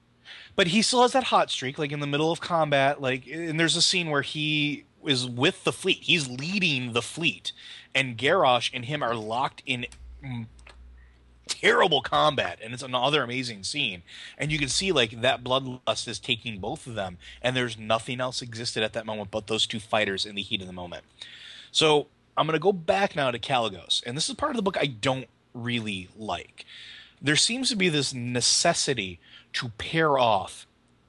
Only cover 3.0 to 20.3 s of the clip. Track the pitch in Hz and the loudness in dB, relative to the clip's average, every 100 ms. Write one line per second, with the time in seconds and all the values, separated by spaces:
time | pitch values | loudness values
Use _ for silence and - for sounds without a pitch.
3 | 135 131 120 156 170 156 165 170 - 185 | -2 -2 -4 -8 -4 2 2 4 2 2
4 | 165 147 131 156 151 151 147 147 - _ | 2 0 -2 -2 0 2 0 -2 -10 _
5 | 156 131 127 120 156 - - - 190 - | -2 0 0 2 2 2 -2 -2 -2 -2
6 | - 170 135 127 156 202 180 135 123 117 | 0 0 0 -6 -4 -2 0 0 0 -2
7 | - - 165 - - - - - - 135 | -2 -4 -4 -4 -10 -12 -18 -20 -4 -2
8 | 135 113 135 185 143 123 - 127 120 147 | 0 0 2 6 6 4 2 -6 -6 -2
9 | 127 117 107 117 143 - - 127 123 - | 0 -2 -2 -2 -2 -4 -6 -6 -6 -12
10 | - - 135 120 113 - - - - - | -18 -14 -10 -8 -10 -14 -20 -20 -20 -20
11 | - _ _ _ - - 226 240 202 131 | -20 _ _ _ -10 0 2 4 4 2
12 | 117 147 151 131 92 87 110 123 131 127 | 2 4 4 2 -2 -4 -12 -10 -4 0
13 | 131 151 120 127 123 104 95 147 127 90 | 2 2 0 -4 -6 -8 -8 -4 -4 -4
14 | - - - - 147 156 139 - 190 156 | -12 -18 -16 -6 -2 0 0 0 2 2
15 | 113 117 123 127 123 127 131 127 - - | 2 2 0 0 0 -2 -2 -6 -4 -4
16 | - 107 - 120 123 104 101 160 - 107 | -4 -8 -4 -4 -4 -8 -8 -8 -10 -8
17 | 95 87 - - 123 127 123 110 107 113 | -8 -10 -18 -4 -2 0 -2 -4 0 0
18 | 110 127 127 - 123 113 120 123 107 117 | 0 -6 -4 -6 -8 -8 -6 -2 -2 -2
19 | 110 107 98 113 - 110 - 113 - 110 | -6 -8 -4 -6 -2 0 0 -2 -2 0
20 | 101 95 107 | 0 -2 -6